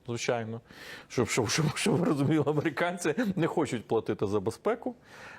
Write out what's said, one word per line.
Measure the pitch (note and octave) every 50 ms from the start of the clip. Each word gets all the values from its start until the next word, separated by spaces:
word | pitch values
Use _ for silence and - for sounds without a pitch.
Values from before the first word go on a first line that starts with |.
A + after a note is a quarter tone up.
| _
звичайно, | - A#2 A#2 - - B2 A#2 A2+ A2 A2+ A2+ - - - - - - - - - -
щоб, | - - A#2 -
щоб, | - C3+ A#2 A#2
щоб, | - - D3+ D3+ -
щоб | - - G3+ -
ви | F3+ E3+
розуміли, | - D#3 C#3 C#3+ C#3 D#3+ D#3 C#3
американці | C#3+ D3+ D3+ - E3 - - E3+ F3 F3+ F#3+ - E3 D3 A3 B3+ G3+ F#3
не | F#3 D#3+
хочуть | D#3+ - F#3 D3+ - - A2+ - -
платити | A#2 A2 - - A2 - A2
за | G2 G2+ G#2
безпеку, | F#2 A2 - - - G#3 A#3 B3 - C4 A#3+ - - - - - - - -